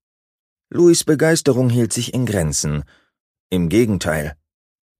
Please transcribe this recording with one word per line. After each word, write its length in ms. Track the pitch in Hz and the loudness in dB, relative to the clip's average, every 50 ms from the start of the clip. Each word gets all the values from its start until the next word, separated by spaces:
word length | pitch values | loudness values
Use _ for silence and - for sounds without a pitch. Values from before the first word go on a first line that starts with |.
| _ _ _ _ _ _ _ _ _ _ _ _ _ _ | _ _ _ _ _ _ _ _ _ _ _ _ _ _
Luis' 340 | - 147 175 175 170 165 - | 0 4 4 6 4 4 2
Begeisterung 680 | - 156 127 160 160 165 156 - 143 123 123 131 123 | 0 0 2 2 2 2 2 2 0 2 2 2 2
hielt 220 | 117 123 117 104 | 2 0 0 0
sich 220 | - 123 120 - - | -2 -6 -6 -4 -4
in 120 | 127 127 | -4 -4
Grenzen. 600 | 107 101 98 82 76 71 - - 78 73 73 73 - _ _ _ _ _ _ _ _ _ _ _ _ | -2 -2 -2 -2 -2 -2 -4 -4 -4 -4 -6 -8 -10 _ _ _ _ _ _ _ _ _ _ _ _
Im 180 | 92 90 87 | -4 -2 -2
Gegenteil, 720 | 80 85 113 123 107 104 90 - 87 78 78 76 78 78 - _ _ _ _ _ _ _ _ _ _ _ | 0 2 2 2 2 0 -2 -2 -4 -4 -4 -6 -8 -10 -14 _ _ _ _ _ _ _ _ _ _ _